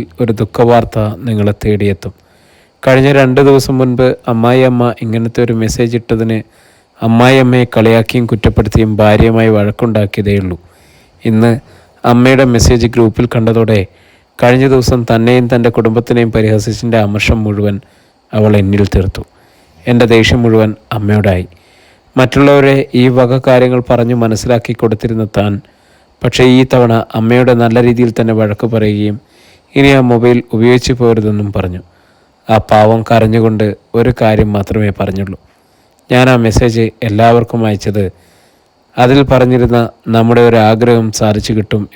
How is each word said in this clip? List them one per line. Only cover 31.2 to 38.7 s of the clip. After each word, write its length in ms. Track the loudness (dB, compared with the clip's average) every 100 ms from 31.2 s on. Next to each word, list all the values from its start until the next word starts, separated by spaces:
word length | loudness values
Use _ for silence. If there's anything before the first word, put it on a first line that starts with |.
| -2 -4 -4
പറഞ്ഞു. 300 | -6 -6 -10 -16 _ _ _ _ _ -2
ആ 80 | -2
പാവം 420 | 2 2 2 2
കരഞ്ഞുകൊണ്ട് 640 | 0 0 2 2 0 0 -2 -6 _
ഒരു 180 | -2 -2 0
കാര്യം 300 | 0 0 0
മാത്രമേ 380 | -2 -4 -2 -4
പറഞ്ഞുള്ളൂ, 480 | -4 -6 -6 -8 -12 _ _ _ _ _ _ -2
"ഞാൻ 160 | 0 2
ആ 60 | 2
മെസ്സേജ് 480 | 0 0 0 0 -4 -4
എല്ലാവർക്കും 640 | -4 0 2 2 0 -2 -2
അയച്ചത് 380 | -4 -4 -6 -6 -8 _ _ _ _ _